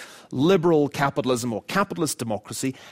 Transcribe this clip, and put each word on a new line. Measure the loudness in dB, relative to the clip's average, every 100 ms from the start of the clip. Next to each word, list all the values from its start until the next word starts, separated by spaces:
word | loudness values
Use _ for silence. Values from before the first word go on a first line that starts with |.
| -18 -20 -8
liberal | 0 4 4 4 4 2
capitalism | 0 0 0 0 -2 -2
or | -6
capitalist | -4 -2 -2 -2 -4 -4
democracy, | -6 -6 -8 -8 -6 -8 -12